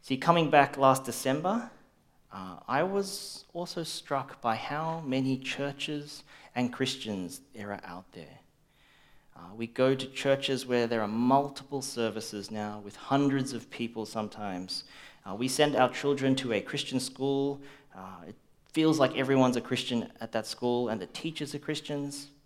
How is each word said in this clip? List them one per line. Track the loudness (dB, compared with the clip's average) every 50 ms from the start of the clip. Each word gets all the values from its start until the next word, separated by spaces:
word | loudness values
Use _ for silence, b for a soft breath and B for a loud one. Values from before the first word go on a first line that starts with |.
See, | _ -4 -4
coming | 0 4 6 6 6 6 8
back | 8 8 8 6 4
last | 6 6 8 8 6 2
December, | -4 -6 -2 0 0 0 0 0 -2 -2 -2 -4 -6 -16 -20 -20 _ _ _ _ _ _ _ _ _ -14
uh, | -12 -12 -12 -14 -14 -6
I | 0 2 2 2
was | 2 0 -2 -4 -4 -8 -10 -10 -12 -14 -14 -18 _ _
also | -8 -8 -6 -6 -6 -6
struck | -6 -8 -10 -4 -2 -2 -2 -2 -6 -14 -4
by | -2 -2 -2
how | 0 -4 -6 -4 -4 -2 -4 -4 -4 -4
many | -2 0 0 2 2 0
churches | -2 -2 -6 -4 -4 -4 -4 -4 -6 -6 -6 -6 -6 -8 -10 -16 -16 -18 B B B B B B
and | -2 -2 -2 0
Christians | -2 -2 -2 -2 -6 -6 -6 -4 -4 -4 -8 -10 -14 -16 _ -16
there | -12 -10 -10
are | -10 -10 -10
out | -14 -14 -16 -16 _
there. | -18 -18 -16 -16 -20 -20 _ _ _ _ _ b b b b b b b b b b b b b -20
Uh, | -20 -18 -16 -8
we | -8 -8
go | -6 0 2 4 4 4
to | 2 -2
churches | -8 -8 -2 2 2 2 2 2 -2 -2 -2 -2
where | 0 2 2 2
there | 2 0 0
are | 0
multiple | 0 0 2 4 6 6 4 4 0 -8 -14 -12 -8 -8 -8
services | -6 -6 -4 -2 -2 -2 -2 -4 -8 -8 -8 -8 -8 -8
now, | -8 -6 -6 -6 -8 -10 -12
with | -16 -16
hundreds | -14 -2 0 2 4 4 4 2 2 -2 -2 -6
of | -8 -10 -12
people | -6 -6 -6 -4 -4 -6 -8
sometimes. | -4 -4 -4 -4 -4 -6 -8 -6 -6 -6 -6 -6 -6 -8 -10 -10 B B B B B B B B
Uh, | -10 -6
we | -4 -2
send | -2 4 4 4 4 6
our | 4 4 4
children | 2 0 0 2 2 4 4 2 2
to | 2 2 0 0
a | 0
Christian | 0 -2 -6 -6 -4 -2 -2 -2
school. | -4 -4 -6 -2 -2 0 2 2 0 0 -2 -6 B B B B B B -16
Uh, | -14 -14 -14 -14 -16 -16
it | -18 -18 _ _ _ _ _ _ -4 2
feels | 4 6 6 8 8
like | 6 4 6
everyone's | 0 2 6 6 8 8 6 6
a | 2
Christian | 0 0 -2 -2 0 0 -2 -2 -2 -4 -8 -12
at | -12 -4
that | -4 -4 -4
school, | -4 -8 -2 0 0 2 2 0 0
and | -2 -4
the | -6
teachers | -8 -10 -8 -8 -8 -6 -6 -8 -6 -8
are | -8
Christians. | -6 -6 -6 -6 -4 -6 -4 -4 -4 -6 -8 -12 -14 -16 -20 _ _